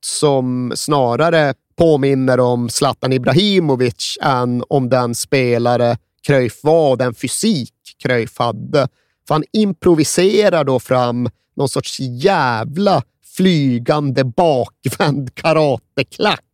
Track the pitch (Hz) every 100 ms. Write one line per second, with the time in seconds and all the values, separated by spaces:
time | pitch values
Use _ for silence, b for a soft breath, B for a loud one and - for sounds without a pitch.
0 | - - 151 139 127 123 123 - - 147
1 | 123 117 165 165 143 131 _ - 170 147
2 | 139 135 131 127 123 123 117 - 143 -
3 | 131 131 123 135 208 196 156 127 123 -
4 | - - 147 127 123 123 - 147 123 127
5 | 120 120 - 139 123 117 120 120 120 117
6 | _ _ - 135 123 - 143 165 147 123
7 | 123 110 131 - 226 175 113 _ - -
8 | 127 123 113 - 120 113 127 143 147 -
9 | _ _ - 151 - 214 208 - 185 160
10 | 147 - 185 208 208 170 139 127 - 127
11 | 120 120 120 - _ - 139 - - -
12 | 135 120 175 185 131 113 113 151 202 175
13 | - _ _ - 190 165 135 120 120 151
14 | 143 135 127 117 170 135 110 _ - -
15 | 175 139 127 - 160 156 147 120 - -
16 | 135 - 214 175 _